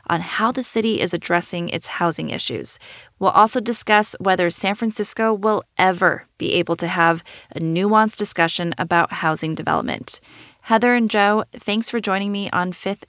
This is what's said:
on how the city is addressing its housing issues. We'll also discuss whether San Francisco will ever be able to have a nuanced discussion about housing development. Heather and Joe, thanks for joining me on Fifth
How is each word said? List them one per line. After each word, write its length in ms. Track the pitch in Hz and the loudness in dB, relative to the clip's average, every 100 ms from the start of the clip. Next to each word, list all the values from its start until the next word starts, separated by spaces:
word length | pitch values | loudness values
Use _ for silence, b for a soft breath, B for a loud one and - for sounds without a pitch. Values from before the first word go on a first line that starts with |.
| - | -4
on 140 | 165 | -4
how 300 | 170 - 226 | -4 -2 0
the 100 | 254 | 0
city 400 | 247 233 220 220 | -2 0 0 0
is 100 | 175 | 0
addressing 560 | 170 - 175 - 175 170 | -2 0 -2 -2 -4 -4
its 180 | 165 - | -6 -8
housing 440 | - 175 156 156 | -2 -2 0 -4
issues. 480 | - - 107 - - B B B _ | -6 -6 -6 -6 -8 B B B _
We'll 100 | 190 | 2
also 320 | - 220 254 | 6 4 4
discuss 560 | 226 233 - 208 214 - | -2 -4 2 4 2 -2
whether 300 | 190 185 175 | 0 2 2
San 260 | - 190 | 0 -4
Francisco 600 | 208 226 214 208 - 226 | -2 -2 -2 -2 0 0
will 300 | 214 214 208 - - | 2 0 0 -2 2
ever 480 | 185 180 185 - - - | 2 4 2 2 -6 -6
be 160 | 165 | -2
able 220 | 180 170 170 | 0 0 -2
to 120 | 170 | -2
have 340 | 180 170 165 B B B | 2 2 2 B B B
a 60 | - | -6
nuanced 560 | 165 165 202 214 220 - | -2 0 2 4 2 0
discussion 580 | 208 - 165 - 170 - | -4 0 0 0 -4 -4
about 340 | 165 175 160 | 0 2 2
housing 420 | - 165 156 160 | 0 -2 -2 -2
development. 680 | 156 - 160 - - - - B B B B | -4 -2 -2 -2 -6 -8 -12 B B B B
Heather 320 | - 220 247 | 0 2 4
and 160 | 240 220 | 2 2
Joe, 340 | 214 202 214 - | 4 4 2 -2
thanks 380 | - - 208 226 | -8 -4 -2 -2
for 100 | 233 | -4
joining 320 | 208 190 202 | -2 -2 -2
me 160 | 202 202 | -4 -2
on 200 | - 180 | -2 -2
Fifth 320 | 170 190 202 | -4 -6 -6